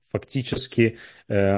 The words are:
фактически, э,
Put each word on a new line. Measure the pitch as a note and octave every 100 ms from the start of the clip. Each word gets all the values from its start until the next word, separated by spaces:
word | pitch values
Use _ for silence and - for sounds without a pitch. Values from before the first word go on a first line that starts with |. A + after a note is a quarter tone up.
| _
фактически, | A2 - C3+ B2 C#3+ - - A2+ - - - -
э, | G2+ G2